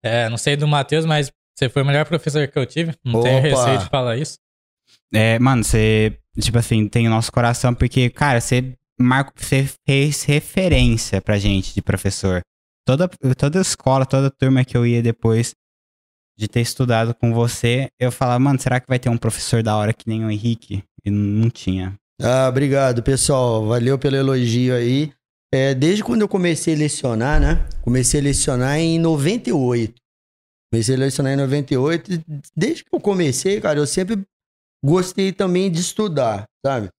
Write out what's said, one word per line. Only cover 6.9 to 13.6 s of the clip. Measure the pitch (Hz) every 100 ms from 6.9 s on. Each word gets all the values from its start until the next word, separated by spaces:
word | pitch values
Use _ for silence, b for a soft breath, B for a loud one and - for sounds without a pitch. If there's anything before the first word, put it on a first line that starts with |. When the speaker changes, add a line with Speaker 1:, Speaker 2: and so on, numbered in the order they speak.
| 120 117
Speaker 3:
o |
nosso | 113 113
coração, | - 120 120 127
porque, | 120 127 - 123
cara, | - 147 120
você | - 123 127 123 _ -
marca, | 123 131 135
você | - - 135 135 -
fez | - 135 147 143
referência | - 147 - - 185 135 123 113 - 98
pra | - 101
gente | 104 98 90
de | -
professor. | - 98 98 - 95 90 - _ _ _
Toda, | - 139 180 - 135 127
toda | 143 175